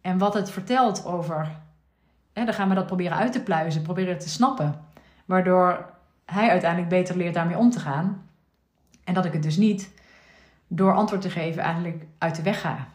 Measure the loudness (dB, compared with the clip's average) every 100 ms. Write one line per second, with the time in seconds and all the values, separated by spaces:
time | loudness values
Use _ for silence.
0 | -2 2 2 0 -4 -8 -2 2 2 0
1 | -6 -6 -4 -4 -6 -10 -20 _ _ _
2 | _ _ _ -6 -4 0 2 2 0 -2
3 | -2 0 0 -2 -2 0 0 -2 -2 -2
4 | -2 -4 -6 0 0 2 -2 -4 -12 -20
5 | _ _ -2 0 4 4 4 2 -6 -20
6 | _ _ -6 0 4 4 2 0 2 0
7 | 2 -2 -2 0 0 4 4 4 -4 -2
8 | -2 -4 -12 _ _ _ _ _ _ _
9 | -4 0 0 0 0 4 4 2 -6 _
10 | _ -20 _ _ _ _ _ 2 4 4
11 | 2 -2 -4 -4 -6 -4 -2 -2 -4 -8
12 | -14 _ -4 -2 -2 -2 -4 -6 -10